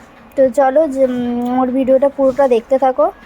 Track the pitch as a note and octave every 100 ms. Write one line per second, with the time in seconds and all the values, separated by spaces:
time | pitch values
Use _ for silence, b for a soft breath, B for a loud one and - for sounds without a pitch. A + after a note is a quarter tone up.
0 | B B - - C4 A#3+ C4+ C4+ D#4+ C4+
1 | C4 B3 A#3+ A#3+ A#3+ B3 B3+ B3+ B3+ C4
2 | C#4 C4+ C4+ B3+ C#4 A#3 - C4 C4 C4
3 | D#4+ -